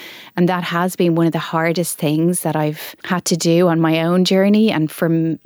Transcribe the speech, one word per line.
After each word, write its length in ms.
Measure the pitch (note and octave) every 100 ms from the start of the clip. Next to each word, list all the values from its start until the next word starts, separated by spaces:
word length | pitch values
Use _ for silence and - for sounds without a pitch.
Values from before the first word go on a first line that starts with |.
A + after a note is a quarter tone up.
| - - - -
And 120 | F3+
that 160 | F3+
has 320 | F3 E3+ F3+ -
been 180 | F3
one 120 | E3 E3
of 60 |
the 60 | D#3+
hardest 580 | - E3 E3 E3+ E3+ -
things 420 | D3+ D#3 E3+ F3
that 160 | D#3+ D#3
I've 380 | D3+ D#3 - -
had 200 | - F3+ -
to 100 | E3+
do 320 | E3+ E3 F3+
on 120 | E3
my 220 | D#3+ D#3+
own 220 | E3 F#3
journey. 460 | F3+ F#3+ G3+ G#3+ A3
And 180 | D#3 D#3
for 160 | - E3
m-, 320 | E3 E3 D#3